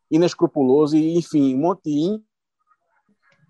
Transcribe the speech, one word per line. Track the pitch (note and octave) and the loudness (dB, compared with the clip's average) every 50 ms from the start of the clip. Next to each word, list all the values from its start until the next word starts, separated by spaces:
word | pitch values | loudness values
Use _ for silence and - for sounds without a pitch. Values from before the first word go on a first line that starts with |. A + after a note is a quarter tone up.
| _ - | _ -2
inescrupuloso | D3+ D#3+ F3 E3 - - F3 D#3+ - D#3 C3+ B2+ C3 D3+ D#3 C#3+ D3+ | 0 0 0 0 0 -2 -2 -2 0 0 0 2 2 2 2 2 2
e, | D#3 D#3 D#3+ E3+ | 0 0 0 -2
enfim, | F3 E3 - - D3+ C#3 C3+ B2+ | -2 -4 -2 -2 0 0 0 0
um | C3 | -2
monte | D3+ F3 G3 - - | -2 -2 -4 -4 -6
de | D#3 | -6
in-, | D3 D3 D#3+ F#3 G#3+ A3 G#3+ _ _ _ _ _ _ _ _ _ _ _ _ _ _ _ _ _ _ _ _ _ _ _ _ _ | -4 -2 -2 -2 -4 -6 -10 _ _ _ _ _ _ _ _ _ _ _ _ _ _ _ _ _ _ _ _ _ _ _ _ _